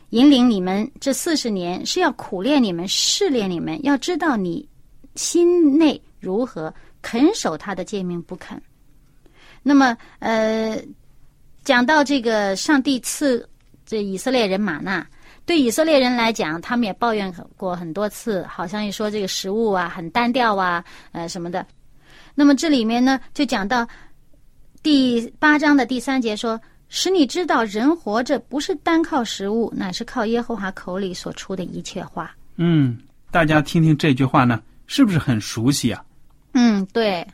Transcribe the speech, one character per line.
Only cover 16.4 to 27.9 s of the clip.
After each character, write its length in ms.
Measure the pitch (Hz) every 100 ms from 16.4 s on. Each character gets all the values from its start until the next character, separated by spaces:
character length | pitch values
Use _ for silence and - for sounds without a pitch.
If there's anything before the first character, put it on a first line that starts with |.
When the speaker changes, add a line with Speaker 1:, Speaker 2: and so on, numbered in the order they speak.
| 165 170
Speaker 1:
他 160 | - 240
们 100 | 220
也 60 |
抱 180 | 180 240
怨 200 | 214 190 170 - -
过 180 | 185 175
很 160 | 170
多 160 | 156 208
次， 340 | - 233 190
好 220 | - - 170
像 180 | 208
一 60 | 208
说 200 | 190 214
这 100 | 214
个 80 | 190
食 220 | - 190
物 200 | 214 226
啊， 180 | 190 170
很 200 | 185 165
单 220 | 240 240
调 240 | 247 233 196
啊， 280 | 185 170 - - -
呃， 160 | 170 170
什 140 | 180
么 80 | 170
的。 160 | 180 - _ - - _ - -
那 100 | - 285
么 80 |
这 140 | 269 330
里 120 | 277
面 220 | 220 240
呢， 160 | 254 269 -
就 100 | -
讲 240 | 269 233 196
到 180 | 247 233 - - - _ - - - - _
第 380 | 311 285 254 233 233 -
八 200 | 302 302
章 180 | 302 285
的 80 |
第 160 | 233 254
三 220 | 262 262
节 120 | 226
说 240 | 208 233 226 - _ _
，“使 220 | - 349
你 160 | 381 247
知 180 | 339
道 180 | 349 302
人 300 | 226 208 269